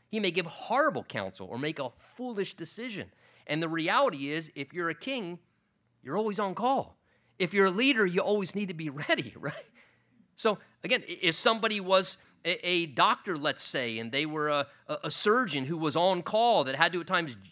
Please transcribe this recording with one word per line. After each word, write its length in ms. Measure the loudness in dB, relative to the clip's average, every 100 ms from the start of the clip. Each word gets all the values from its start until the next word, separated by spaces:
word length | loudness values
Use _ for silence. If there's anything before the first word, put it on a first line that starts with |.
| _
He 100 | -2
may 140 | 0
give 140 | 0 -4
horrible 580 | -8 -2 2 2 0
counsel 420 | -4 -6 -6 -8 -10
or 120 | -6
make 200 | -4 -4
a 120 | -8
foolish 640 | -10 -20 -12 -8 -6 -6
decision. 580 | -8 -14 -10 -10 -10 -12 _ _ _ -6
And 160 | -2
the 60 | -2
reality 640 | -2 0 2 2 0 -4
is, 200 | -4 -6 -10
if 160 | -10
you're 160 | -4 -4
a 80 | -4
king, 420 | -6 -6 -6 -8 _ _ _ _ _ _
you're 140 | -6 -2
always 240 | -2 -2
on 160 | -2 0
call. 380 | 0 0 -2 -12 _ _ _ -4
If 140 | 0
you're 140 | 4 4
a 40 |
leader, 360 | 6 4 6 4
you 140 | 4
always 340 | 2 2 0
need 140 | -4 -4
to 60 |
be 160 | -4 -6
<laughs> 180 | -6 -2
ready, 260 | -2 -2 -8
right? 180 | -10 -10 -14 _ _ _ _ _ _ -2
So, 220 | -2 -2 -6 _
again, 180 | -2 -2 -2
i-, 100 | -2
if 120 | 0
somebody 460 | 2 2 2 0 -2
was 360 | 4 4 4 -4 _ _
a, 220 | -4 -2 0
a 200 | 0 0
doctor, 500 | 2 2 2 -4 -2
let's 260 | -2 -2
say, 360 | -4 -4 -4 -4
and 140 | -4
they 140 | -4 -2
were 220 | -2 -2
a, 180 | -2 -2 -8 -10
a, 100 | -8
a 60 | -4
surgeon 540 | 0 4 4 2 -2
who 120 | -2 -2
was 200 | 0 2
on 260 | 2 2
call 420 | 0 2 4 4
that 120 | 2 2
had 160 | 2
to 80 | 2
at 60 | 0
times, 300 | 0 0 -6 -16